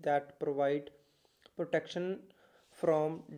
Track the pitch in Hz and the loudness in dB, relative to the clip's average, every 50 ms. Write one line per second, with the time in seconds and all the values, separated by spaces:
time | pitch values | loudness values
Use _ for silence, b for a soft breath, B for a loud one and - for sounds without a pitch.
0 | - 151 143 143 143 - - - - 147 139 139 143 139 143 143 147 - b b | 0 2 2 2 0 -2 -8 -4 -4 -2 0 2 2 2 2 0 -2 -6 b b
1 | b b b b b b b b b b _ - 170 - - 156 160 - - 175 | b b b b b b b b b b _ -8 -2 0 0 0 -2 -2 -4 -4
2 | 180 185 190 - - - b b b b b b b b - - - 165 156 151 | -4 -4 -4 -6 -10 -18 b b b b b b b b -8 0 2 4 4 4
3 | 151 156 160 165 - - 151 | 2 0 -2 -6 -10 -14 -4